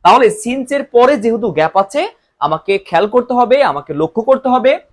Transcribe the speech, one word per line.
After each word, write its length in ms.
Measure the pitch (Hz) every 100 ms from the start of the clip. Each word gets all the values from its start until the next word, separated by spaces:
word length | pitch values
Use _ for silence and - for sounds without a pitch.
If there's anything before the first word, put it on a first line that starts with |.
তাহলে 260 | 175 240 233
সিন্স 420 | - 233 262 254
এর 120 | 277
পরে 340 | - 240 247 285
যেহেতু 340 | 226 226 220
গ্যাপ 260 | 147 196 190
আছে, 300 | 196 285 403 _ _ _
আমাকে 380 | 147 156 - 196
খেয়াল 300 | - 170 208
করতে 260 | 247 247
হবে, 300 | 247 233 269
আমাকে 300 | 240 139 143
লক্ষ্য 300 | 147 156 220
করতে 260 | 220 269 262
হবে 300 | 247 247 339 _